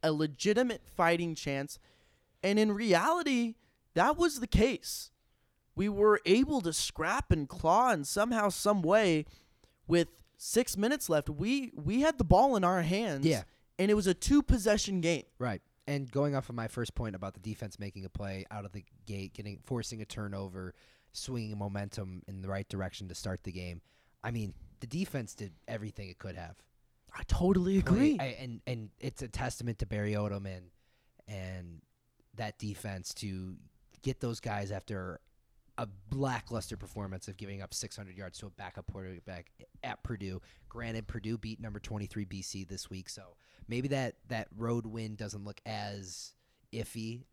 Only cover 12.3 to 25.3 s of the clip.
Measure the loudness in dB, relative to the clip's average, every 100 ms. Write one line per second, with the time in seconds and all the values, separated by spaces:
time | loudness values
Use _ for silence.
12.3 | 8 8 6 4 4 2 2 0 2 2
13.3 | 2 -2 _ _ 0 4 4 4 2 6
14.3 | 6 6 4 6 4 2 0 2 0 -2
15.3 | _ -4 -4 _ _ -4 -4 -2 0 0
16.3 | 0 -4 -6 -6 -4 -4 -4 -4 -4 -8
17.3 | -8 -10 -8 -10 -8 -10 -10 -12 -8 -6
18.3 | -6 -8 -10 -10 -14 -16 -20 -10 -8 -8
19.3 | -10 -12 -12 -6 -6 -4 -8 -10 -8 -6
20.3 | -6 -6 -8 -10 -12 _ _ _ -12 -6
21.3 | -6 -4 -4 -4 -2 -4 -6 -8 -10 -10
22.3 | -8 -4 -4 -4 -4 -4 -6 -12 -8 -6
23.3 | -6 -6 -8 -8 -10 _ _ _ _ -6
24.3 | -4 -6 -8 -18 -16 -8 -4 -4 -4 -8